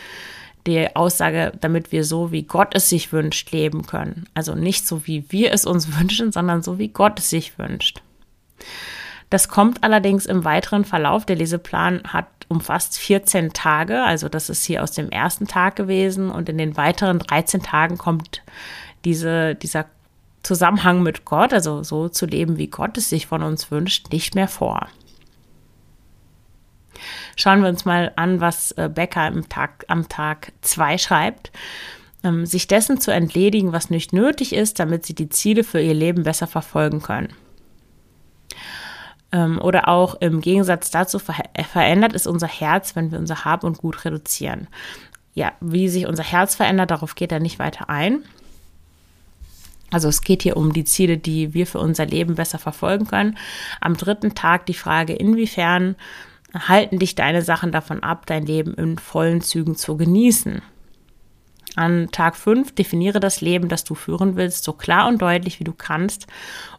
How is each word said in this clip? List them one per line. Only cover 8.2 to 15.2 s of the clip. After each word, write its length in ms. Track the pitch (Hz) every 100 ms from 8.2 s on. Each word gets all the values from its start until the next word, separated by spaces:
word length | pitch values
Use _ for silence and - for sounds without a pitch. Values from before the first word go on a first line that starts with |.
| _ _ _ - - - - - - - -
Das 180 | 196 -
kommt 360 | - 214 240
allerdings 420 | 220 214 196 196 -
im 180 | 185
weiteren 400 | 160 151 - 202
Verlauf. 400 | 202 170 147 208
Der 120 | 214 175
Leseplan 680 | 165 170 - 165 170 180 -
hat 180 | 165 170 - -
umfasst 500 | 165 - 160 - -
vierzehn 540 | - 196 202 190 165
Tage, 500 | - 160 151 170 233
also 260 | 254 165 147
das 220 | 156 -
ist 140 | 156
hier 180 | - 170
aus 80 | 160
dem 180 | - 147
ersten 380 | -